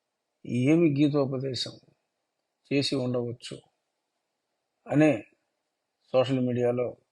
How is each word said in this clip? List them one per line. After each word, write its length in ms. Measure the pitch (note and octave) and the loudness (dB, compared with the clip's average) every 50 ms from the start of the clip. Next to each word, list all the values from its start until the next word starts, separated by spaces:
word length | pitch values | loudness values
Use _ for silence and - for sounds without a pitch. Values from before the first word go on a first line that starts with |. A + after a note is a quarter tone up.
| _ _ _ _ _ _ _ _ _ | _ _ _ _ _ _ _ _ _
ఏమి 440 | C3 B2 B2 B2 C#3 D#3+ E3+ F3 D#3+ | -6 -2 0 2 4 4 4 4 4
గీతోపదేశం 800 | C#3 C3+ D3+ C#3+ C#3+ D3 C#3 C3 C3+ B2+ C3+ C3+ B2+ A#2 - B2 - - _ _ _ _ _ _ _ _ _ _ _ _ _ _ _ _ _ _ C3+ | 4 2 2 2 2 0 -2 -2 -4 -6 -6 -6 -6 -6 -8 -8 -10 -16 _ _ _ _ _ _ _ _ _ _ _ _ _ _ _ _ _ _ -2
చేసి 220 | C#3+ C3+ - C#3+ | -2 0 0 -2
ఉండవచ్చు 600 | C3+ B2 B2+ B2 B2 A#2+ A#2+ A#2 - - - C3+ C3 - _ _ _ _ _ _ _ _ _ _ _ _ _ _ _ _ _ _ _ _ _ _ _ _ | -2 -2 -2 -2 -4 -4 -6 -8 -10 -14 -16 -16 -16 -18 _ _ _ _ _ _ _ _ _ _ _ _ _ _ _ _ _ _ _ _ _ _ _ _
అనే 380 | - C3 C#3+ D#3 D3+ C3+ G#2 - - _ _ _ _ _ _ _ _ _ _ _ _ _ _ _ _ - | -2 2 4 4 4 2 0 -4 -12 _ _ _ _ _ _ _ _ _ _ _ _ _ _ _ _ 0
సోషల్ 280 | B2+ B2+ A#2+ C3+ C3 | 0 2 2 0 0
మీడియాలో 560 | B2 B2 A#2+ B2 A#2+ A#2+ A#2+ B2 B2 A2+ G#2 - _ _ | 0 0 0 0 0 0 0 -2 -4 -6 -6 -12 _ _